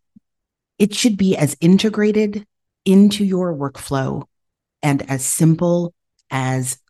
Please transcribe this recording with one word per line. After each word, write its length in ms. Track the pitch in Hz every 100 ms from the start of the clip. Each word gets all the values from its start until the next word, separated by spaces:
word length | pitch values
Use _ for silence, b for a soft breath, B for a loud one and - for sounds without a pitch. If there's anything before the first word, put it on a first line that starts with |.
| _ _ _ _ _ _ _ _
It 160 | 208
should 220 | - 247 190
be 180 | 190
as 220 | 190 143 -
integrated 840 | 165 190 214 208 214 208 214 208 - _ _ _
into 400 | - 190 202 208
your 320 | 202 185 180 151
workflow 680 | 139 - - 139 135 139 - _ _ _ _ _
and 280 | 151 139 -
as 140 | 135
simple 720 | 127 - 160 160 175 175 170 - _ _ _
as 480 | 135 131 131 127 -